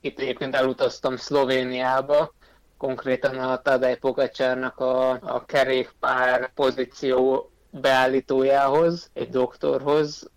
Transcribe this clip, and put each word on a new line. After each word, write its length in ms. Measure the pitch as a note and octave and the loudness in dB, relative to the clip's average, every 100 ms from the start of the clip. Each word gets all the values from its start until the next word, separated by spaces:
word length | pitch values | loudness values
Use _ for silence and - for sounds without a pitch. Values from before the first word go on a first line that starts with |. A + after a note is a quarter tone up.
itt 180 | F3+ - | -10 -6
egyébként 360 | C3+ B2 C3+ C3+ | -6 -4 -4 0
elutaztam 600 | C3 B2 C3 - C3+ B2+ | 0 0 -2 0 -4 -4
Szlovéniába, 1160 | - C#3+ C3 C3 B2+ B2+ B2+ C3 C3+ D3 D#3+ - - _ _ _ | -2 0 2 0 -2 -2 0 0 2 0 0 -6 -20 _ _ _
konkrétan 580 | C3+ C3 C3+ B2+ C#3 C3 | -6 -6 -2 -2 -2 -2
a 220 | B2+ B2+ | -4 -2
Tadej 360 | - C3 B2+ B2 | 0 2 2 0
Pogačarnak 840 | C3+ B2 C3 - B2+ B2+ B2+ - | -2 0 -2 0 -2 -2 -6 -4
a, 300 | B2+ B2+ C3 | -2 2 0
a 360 | B2+ F3 B2+ - | 0 -4 -8 -2
kerékpár 1080 | C#3+ C3 C3 A#2+ _ - B2+ B2+ B2+ B2+ | 0 2 0 -2 _ -2 0 2 0 -2
pozíció 960 | - C3+ C3 B2 - C3+ B2+ C3 C3 - _ _ | -2 -2 0 -6 -4 -2 2 2 0 -4 _ _
beállítójához, 1400 | D3 C3+ C3 C3 C3+ - C3 C3+ C#3 C#3 D3 E3+ E3+ - | -4 0 2 2 0 0 0 4 4 4 4 2 0 -8
egy 160 | - A#2 | -10 -4
doktorhoz, 1000 | C3 B2+ - D3 C3+ C#3+ D3+ D3 - - | -2 -2 -2 -2 -2 2 2 0 -6 -18